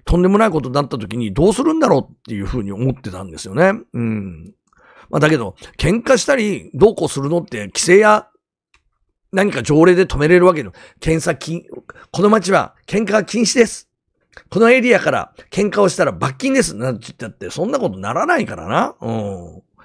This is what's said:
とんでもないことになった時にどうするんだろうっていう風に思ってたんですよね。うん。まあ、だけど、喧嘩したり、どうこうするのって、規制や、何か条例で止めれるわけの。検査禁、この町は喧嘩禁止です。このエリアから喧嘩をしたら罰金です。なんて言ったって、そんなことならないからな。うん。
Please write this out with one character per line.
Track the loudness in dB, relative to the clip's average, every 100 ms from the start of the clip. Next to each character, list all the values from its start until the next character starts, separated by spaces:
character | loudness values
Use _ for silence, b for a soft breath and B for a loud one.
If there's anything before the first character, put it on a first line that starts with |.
| -2
と | 2
ん |
で | 4
も | 4
な | 2
い |
こ | 0
と | -2
に | -4
な |
っ | -4
た | -6
時 | -8 -6
に | -6
ど | 2 2
う |
す | 2
る | 0
ん | 2
だ | 2
ろ | 2
う | 0
っ | -12 -12
て |
い | -8
う | -6
風 | -6
に | -6
思 | -4 -4
っ |
て | -4 -10
た | -14
ん | -14
で | -14
す | -8
よ |
ね。 | 0 0 0 -6
う | -6
ん。 | -4 -6 -8 -14 -20 _ _ b b b b
ま | 0
あ、 |
だ | 2
け | 2
ど、 | -2 -10 B -4
喧 | -2 -2
嘩 | 2 2
し | 2
た | 0
り、 | 0 -4 -8
ど | 2 2
う | 4
こ | -4
う |
す | -4
る | -2
の | -4
っ | -4
て、 | -8 -8
規 | -4
制 | 4 6
や、 | 6 4 0 _ _ _ _ _ _ _ _ _ _
何 | -2 0
か | -2
条 | 0 6 6
例 | 6
で | 2
止 | 0
め | 4
れ | 6
る | 6
わ |
け | 2
の。 | -4 B B B
検 | -2 -2
査 | -2 -6
禁、 | -6 -10 -12 -20 -20 B B
こ | 0
の | 2
町 | 4 4
は | 0 0 -8 -6
喧 | -4 0
嘩 | 0 -2
禁 | -2
止 | 0 2
で | 2
す。 | 0 -18 _ _ _ _ B _
こ | 2
の | 2
エ | 4
リ | 2 2
ア |
か | 2
ら | -4 -6 _ B
喧 | -4 -2
嘩 | 2
を | 0
し | 2
た | -2
ら |
罰 | -2 -6 -4
金 | -2
で | 0
す。 | 0 -4
な | -6
ん | -6
て | -10
言 |
っ | -16
た | -16
っ | -14
て、 | -14
そ | -8 -4
ん |
な | -4
こ | -4
と | -6
な | -6
ら | -4 -2
な | -2
い | -4
か | -8
ら | -4
な。 | -4 -4 -6
う | -8
ん。 | -6 -8 -10 -14 -20 _ _